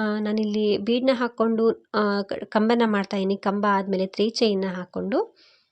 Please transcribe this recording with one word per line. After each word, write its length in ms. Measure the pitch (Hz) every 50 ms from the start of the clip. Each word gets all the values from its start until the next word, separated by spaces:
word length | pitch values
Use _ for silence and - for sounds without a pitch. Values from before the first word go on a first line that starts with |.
| 220 214 208 214
ನಾನಿಲ್ಲಿ 460 | 214 208 214 220 214 214 208 214 214 208 202
ಬೀಡ್ನ 340 | 202 202 226 233 247 247 262 262
ಹಾಕ್ಕೊಂಡು, 500 | 233 254 240 240 - 226 226 226 220 226 226 - - - _ -
ಆ, 60 | 214 214 202 202 202
ಕ-, 220 | 196 - - - - -
ಕಂಬನ 360 | - 220 214 220 240 240 233
ಮಾಡ್ತಾ 300 | 220 208 202 190 - -
ಇದೀನಿ. 200 | 202 190 190 196 196
ಕಂಬ 260 | - 208 196 208 208 208
ಆದ್ಮೇಲೆ 360 | 202 196 196 196 196 185 185
ತ್ರೀ 180 | 190 - - 208 226
ಚೈನ್ನ 380 | 226 - 240 220 202 190 190 190
ಹಾಕ್ಕೊಂಡು 500 | 180 180 180 - - 190 180 190 226 320 440 - _ _ _ _ _ _ _ _